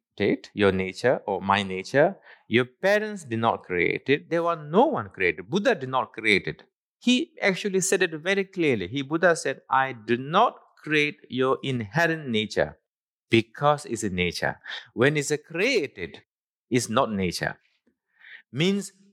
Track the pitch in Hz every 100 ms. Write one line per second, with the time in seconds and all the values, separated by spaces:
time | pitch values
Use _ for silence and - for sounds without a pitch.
0 | _ - 104 - - 101 101 95 92 -
1 | 120 151 - 92 95 101 98 95 95 135
2 | 170 196 - - - 110 127 _ 190 208
3 | 214 208 139 113 117 98 - 87 90 92
4 | - 151 160 170 170 160 147 180 311 175
5 | 101 - 90 82 92 180 254 180 131 131
6 | 110 - 110 95 - - _ _ _ _
7 | 240 247 - - 196 180 208 190 175 196
8 | 185 160 175 196 190 180 156 113 90 139
9 | 135 165 180 170 143 135 - 131 135 120
10 | 107 120 139 180 247 - _ _ 151 151
11 | 147 - - 127 131 127 135 123 101 156
12 | 170 160 139 110 110 - 76 - _ _
13 | _ _ - 117 - - 147 147 - 110
14 | 104 90 90 - 71 - - - - -
15 | 135 151 139 147 - 160 240 240 139 -
16 | 85 - _ _ _ _ - 123 113 117
17 | 117 101 90 - - - _ _ _ _
18 | _ _ - - _ 120 180 202 190 _
19 | _